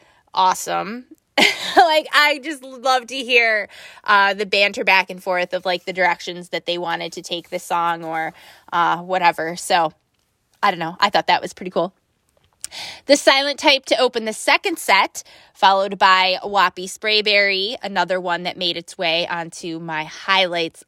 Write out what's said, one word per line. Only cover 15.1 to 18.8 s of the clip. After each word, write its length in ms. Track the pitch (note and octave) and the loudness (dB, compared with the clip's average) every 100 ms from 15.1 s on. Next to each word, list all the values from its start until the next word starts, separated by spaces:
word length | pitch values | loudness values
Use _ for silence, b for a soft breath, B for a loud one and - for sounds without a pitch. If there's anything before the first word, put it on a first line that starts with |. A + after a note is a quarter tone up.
| - B B B | -4 B B B
followed 440 | _ F#3+ G3 G3 F#3+ | _ 2 2 0 2
by 400 | G3 F#3 F#3 F#3 | 4 4 2 0
Whoppy 460 | G3+ G3 F3+ - F#3+ | -2 2 2 0 -12
Sprayberry, 880 | - G#3+ G#3+ G#3 G3+ G3 F#3+ G3+ B3+ | -6 0 0 2 2 2 0 -4 -6
another 380 | G3+ F#3+ F3+ F#3 | -4 -2 -2 -2
one 220 | F3+ E3+ | -2 -4
that 140 | F3+ - | -4 -4
made 200 | F3 | -4
its 220 | E3+ | -4